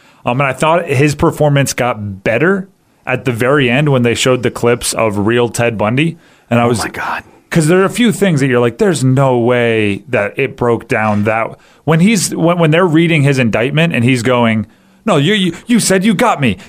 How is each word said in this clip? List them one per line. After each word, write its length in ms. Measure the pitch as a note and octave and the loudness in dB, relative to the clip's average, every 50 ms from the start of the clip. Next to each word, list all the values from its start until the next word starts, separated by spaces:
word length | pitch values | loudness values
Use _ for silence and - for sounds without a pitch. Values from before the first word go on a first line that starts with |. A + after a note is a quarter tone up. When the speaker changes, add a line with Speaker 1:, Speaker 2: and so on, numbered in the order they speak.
| _ _ _ _ _ | _ _ _ _ _
Speaker 1:
Um, 140 | A#2+ B2 C3 | -4 -2 0
and 80 | C#3+ C3+ | -2 -2
I 60 | B2+ | -2
thought 340 | - - D#3 E3 E3+ - - | 0 0 0 2 0 0 -2
his 280 | - B2 C#3+ D3+ C#3+ | 0 2 2 0 2
performance 580 | D3 E3+ D#3+ - - D#3 D3 C#3+ C#3 C#3 B2+ - | 0 0 0 0 0 0 2 2 2 0 0 -2
got 500 | - B2+ A#2+ B2 A2 G#2 G2+ G2 F#2+ - | -2 -4 -4 -4 -4 -6 -10 -10 -6 -4
better 460 | A#2+ A2+ A#2 D3 F3 G3 G3 F#3 - _ _ _ _ _ _ _ | -2 0 0 0 0 0 -2 -4 -8 _ _ _ _ _ _ _
at 200 | - B2+ B2+ - | -6 -6 -4 -4
the 80 | C3+ B2 | -4 -4
very 360 | A2 A#2+ B2 C#3+ D3+ C#3 A#2+ | -2 0 0 2 2 2 2
end 200 | A#2+ C3 D#3 D3 | 2 2 2 2
when 120 | C#3+ B2+ A#2+ | 2 2 2
they 120 | A#2+ A2+ | 2 0
showed 260 | - - C3 B2+ B2+ | 0 2 0 0 2
the 100 | A#2 B2 | 0 -4
clips 420 | - - - A#2 B2 B2 - - - | -4 -2 0 0 0 0 -2 -6 -4
of 240 | - A#2 A2 G2+ G2+ G2+ G#2+ | -2 -2 -2 -2 -2 -2 0
real 220 | A#2 A#2+ A#2+ A#2 | 0 0 0 -2
Ted 280 | - - A#2+ A#2 A2+ G2 | -2 -2 -2 -2 -2 -2
Bundy. 400 | G#2+ G#2 A#2+ C3 D#3 E3+ D#3+ - _ _ _ _ _ _ | -2 -2 0 0 -2 -2 -4 -6 _ _ _ _ _ _
And 100 | A#2+ A#2 | 0 0
I 40 | A#2+ | 2
Speaker 2:
Oh 60 | A#2+ | 2
Speaker 1:
was, 100 | A#2+ G#2+ | 0 -2
Speaker 2:
my 80 | - - | -2 -6
God. 360 | - - - - - - - - - _ _ _ | -8 -8 -8 -8 -8 -10 -10 -14 -20 _ _ _
Speaker 1:
'cause 180 | - E3+ D#3+ D3+ | -2 0 2 2
there 140 | F3 F#3 | 2 2
are 40 | G3 | 2
a 40 | F3+ | 0
few 240 | - - B3 A#3+ - | 0 0 0 0 0
things 260 | - G3 G3 E3+ C#3 | 0 0 0 0 0
that 80 | C3 C#3 | 0 0
you're 140 | B2 B2 | 2 2
like, 160 | B2 A#2+ A#2 - | 2 0 0 0
"There's 260 | A3 G3+ E3+ C3+ B2+ | 0 0 0 0 0
no 340 | C3 C3 C3 C#3 C3+ B2+ B2 | 0 2 2 2 2 2 2
way 580 | A#2 A#2 B2 B2 A#2+ A#2 A2+ A2 G#2+ G#2 G2+ F#2+ - - | 2 2 2 2 2 0 0 0 0 -2 -2 -4 -6 -4
that 320 | B2 A2+ G2+ G2+ - - | -2 -2 -2 -2 -2 -4
it 160 | C3+ C3 C3+ | -4 -4 -4
broke 320 | - B2 A#2+ A#2 A2+ A2 - | -2 -2 0 0 -2 -2 -4
down 380 | B2 A2+ G#2+ A2 G#2+ G#2 G2+ | -2 -2 0 0 0 0 0
that." 340 | A2 G#2+ A2+ A2+ - - - _ _ _ _ _ | 0 -2 -2 -4 -6 -8 -14 _ _ _ _ _
When 160 | - D#3+ D#3+ | 0 2 2
he's, 340 | E3+ G3+ A#3 G3 - - - | 4 2 2 2 0 -4 -4
when, 240 | F#3 E3+ E3 F3 F3+ | -2 0 0 2 2
when 140 | E3+ D#3 | 2 2
they're 160 | D3+ E3 F#3+ F#3 | 2 2 2 2
reading 360 | D3+ D#3+ E3+ E3+ E3+ D#3 C3+ | 2 2 2 2 2 2 2
his 140 | C#3 C#3+ C3 | 2 2 2
indictment 560 | B2+ A2+ G2 A2 A2+ - C#3+ D3+ E3 E3+ E3 | 0 0 0 0 -2 -2 0 0 0 0 0
and 120 | - A#2 | 0 0
he's 180 | B2 C3 B2 A2 | 2 0 0 0
going, 420 | B2 B2+ B2 A#2+ A2+ A2 A2 G#2 - _ _ _ _ _ _ _ | 0 2 2 2 2 0 -2 -4 -6 _ _ _ _ _ _ _
"No, 120 | - G3 D#3+ | -2 0 2
you, 160 | C#3 D#3+ G#3+ | 2 2 0
you, 200 | G#3+ F#3 F3 E3 - - - | 0 -2 -4 -6 -8 -4 0
you 140 | A#3+ A3 | 0 0
said 240 | - - F#3+ G3 F3+ | 2 2 0 0 2
you 80 | A3+ G#3+ | 0 0
got 260 | E3 B3 A3+ G3 D#3+ | 2 2 0 0 0
me. 180 | C#3+ A#2+ F#2+ - - | 0 -2 -2 -4 -8